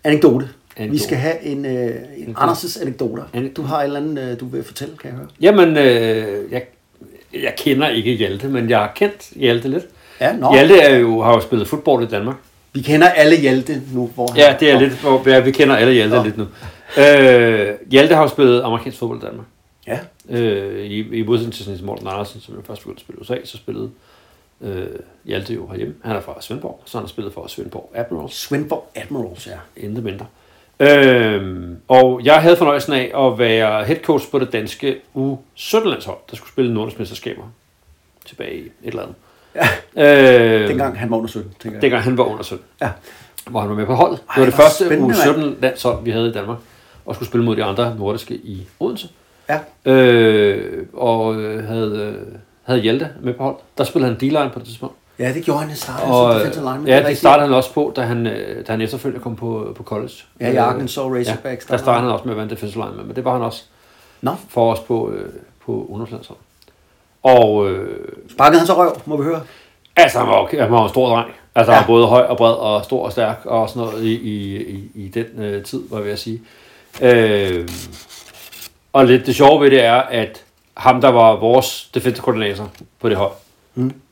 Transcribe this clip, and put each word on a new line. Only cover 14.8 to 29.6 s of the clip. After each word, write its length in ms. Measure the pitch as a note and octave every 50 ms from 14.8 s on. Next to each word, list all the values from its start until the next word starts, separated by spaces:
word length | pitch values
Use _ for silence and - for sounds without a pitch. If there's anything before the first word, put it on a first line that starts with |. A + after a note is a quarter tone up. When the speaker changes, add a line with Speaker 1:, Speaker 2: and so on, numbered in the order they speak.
| C#3 C3+ C3
Speaker 2:
hvor, 360 | - - C#3+ C3 B2+ - C3
ja, 100 | C3 C3
vi 120 | B2 C3
kender 240 | C3+ - C#3+ C3 C3+
alle 180 | G#2+ A#2 B2+ C3
Hjalte 220 | A#2 G#2+ G#2+ A#2
Speaker 1:
Nå. 80 | B2 A2+
Speaker 2:
lidt 140 | A2 G#2
nu. 60 | A2 G#2 - - - - - - - _ - - C#3+ C#3+
Øh, 720 | D3 D3 C#3 C3+ C3 B2 A#2+ A#2+ A#2 A2 G#2+ G2+ G2+ G#2 - - -
Hjalte 260 | B2+ C3+ C#3+ E3 F3
har 60 | D#3
jo 60 | D#3 B2+
spillet 320 | - - C#3+ B2 A#2+ A#2+ B2+
amerikansk 360 | A#2 A2+ A#2 - C3+ B2+ -
fodbold 240 | B2 A2+ A#2 A#2 -
i 20 |
Danmark. 200 | G#2+ A2+ B2 A2+ _ _ _ _ _ _ _ _
Speaker 1:
Ja. 120 | A2 A#2 D3+ F3 - _ _ _ -
Speaker 2:
Øh, 560 | A#2+ A#2+ A#2 A2 G2+ G2 G2 G2 G2+ G2+ G#2
i, 340 | G#2 G2+ G#2+ G#2+ G#2+ - A2+
i 40 | A2
modsætning 300 | A2 A#2+ A#2 A#2 A2+ A2
til 140 | - G2+
Niels 140 | G2+ G2 F2
Morten 260 | F#2 G2+ G#2 - G#2
Andersen, 340 | G2+ F#2+ G2+ G#2 - - A2
som 140 | - - G#2+
jo 60 | G#2 G#2+
først 140 | - G#2+ -
begyndte 180 | - G#2+ - -
at 40 | _
spille 140 | - - -
i 20 |
U 40 | -
S 40 | -
A, 60 | B2 - -
så 120 | - -
spillede, 320 | A2+ _ - A2 G#2+ - A2+ - _ _ _ _ _ _ _ _ _ _ _ _ _
øh, 240 | - G#2 F#2+ F#2 F#2 F2+ - - - _ _ _ _
Hjalte 280 | G#2+ G2+ G2 G2 A#2+ A2+
jo 140 | G#2 -
herhjemme. 260 | F#2 G2 G2+ G#2+ - - _ -
Han 120 | A2+ G#2+
er 60 | G2
fra 200 | - - - -
Svendborg, 400 | - - B2 D3 - - - _ _
så 120 | - -
han 60 | A#2 G#2
har 60 | F#2
spillet 240 | - - G#2 G2 -
for 140 | - -
Svendborg 440 | - - - - - - - - _ -
Admirals. 380 | A#2 A#2+ - F2 D#2 D2+ - -
Speaker 1:
Svendborg 520 | - - - C#3+ C#3+ D3+ D3 D#3+ - - _ _
Admirals, 520 | - - - C#3+ C3+ A2 F2+ F2 F2+ -
ja. 380 | G#2 F#2+ E2+